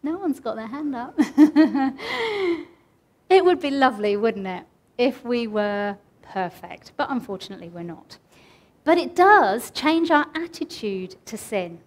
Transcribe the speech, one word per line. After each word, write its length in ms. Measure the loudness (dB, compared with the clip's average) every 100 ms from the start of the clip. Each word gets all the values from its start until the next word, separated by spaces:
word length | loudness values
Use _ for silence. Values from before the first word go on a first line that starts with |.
No 160 | -6 -4
one's 220 | -4 -4
got 160 | -6 -8
their 100 | -10
hand 280 | -8 -6
up. 240 | -8 -10 -2 -2 6
<laughs> 1300 | 6 8 4 4 -2 -4 -8 -6 -4 -2 -2 -2 -6 _ _ _ _ _ _
It 140 | 4
would 160 | 6 2
be 100 | -2
lovely, 460 | 2 2 2 -2 0
wouldn't 300 | 0 -2 -8
it, 180 | -10 -12 _ _ -2
if 260 | 0 0
we 240 | -4 -4 -2
were 520 | -2 -2 -2 -4 -8 _ _
perfect, 680 | -12 -6 -6 -8 -18 -18 -20 -8
but 140 | -4
unfortunately 580 | -4 -6 -12 -12 -16 -16
we're 140 | -14
not. 340 | -12 -14 _ -20 _ _ _ _ _ _
But 120 | 0 0
it 180 | 0
does 560 | 2 6 6 6 0 -6
change 400 | -4 0 0 2
our 180 | 2 0
attitude 840 | -6 -10 -10 -12 -8 -8 -6 -10 -16 -16
to 100 | -16
sin. 440 | -6 -6 -6 -12